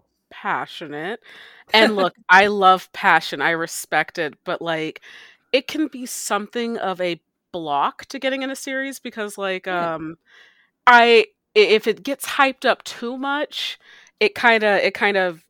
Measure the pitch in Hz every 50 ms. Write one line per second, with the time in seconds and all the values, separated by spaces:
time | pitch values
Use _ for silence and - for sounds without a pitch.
0 | _ _ _ _ _ _ - - - 202 165 127 143 - - - 175 143 147 151
1 | 160 190 233 - _ - - - - - - - _ _ - 220 226 220 214 196
2 | 185 175 - _ _ - 180 190 202 208 208 202 190 185 185 180 - - - -
3 | - 190 165 160 - - 175 143 139 160 165 160 165 - - - - - 165 151
4 | 160 - - 180 160 143 - - _ 185 165 - 165 165 160 160 156 156 - -
5 | - - - - - - _ _ _ _ - 277 - - - 311 311 254 - 247
6 | 254 - - - - - 214 202 208 202 - 240 233 233 233 - - 196 185 170
7 | 180 175 170 160 _ _ _ _ _ _ - 175 160 151 143 139 160 233 - -
8 | - - - 262 269 262 269 269 269 269 269 - - 277 262 269 269 277 262 -
9 | - 247 - 226 208 208 202 202 196 190 185 185 - 190 185 175 170 165 160 156
10 | 160 156 165 - _ _ _ - - _ _ _ _ _ _ _ _ - 240 233
11 | 233 233 233 220 - - _ _ _ _ - 214 208 170 208 214 - 233 202 -
12 | - 269 - - - - - - 269 269 262 _ - 240 - - - - - -
13 | 240 233 262 254 269 277 277 294 302 - - - - - - - _ _ - -
14 | _ _ _ - 214 208 - - - 233 226 220 214 208 202 180 - 196 196 -
15 | 214 202 202 190 185 180 165 165 _